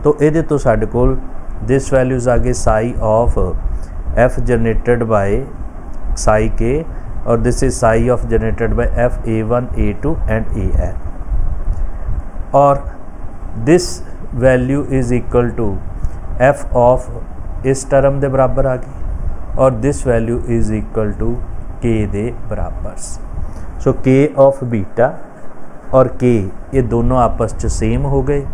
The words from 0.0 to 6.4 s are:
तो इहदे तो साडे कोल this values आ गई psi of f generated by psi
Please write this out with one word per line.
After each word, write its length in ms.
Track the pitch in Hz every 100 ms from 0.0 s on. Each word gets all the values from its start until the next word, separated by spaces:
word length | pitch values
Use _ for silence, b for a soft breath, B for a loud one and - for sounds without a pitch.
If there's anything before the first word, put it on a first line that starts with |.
तो 80 | 147 147
इहदे 200 | 147 156 160
तो 80 | 147
साडे 280 | - 110 110 120
कोल 220 | 127 131 - - - - 104
this 180 | 135 135
values 340 | 135 127 131 120
आ 80 | 120
गई 160 | 120
psi 400 | 123 - 110 117 110 110
of 260 | 110 117 - 90 82 - B B B - - 123
f 120 | - 123
generated 560 | 120 113 107 - 120 113
by 140 | 107 98 110 139 - - - - - - -
psi 340 | - 110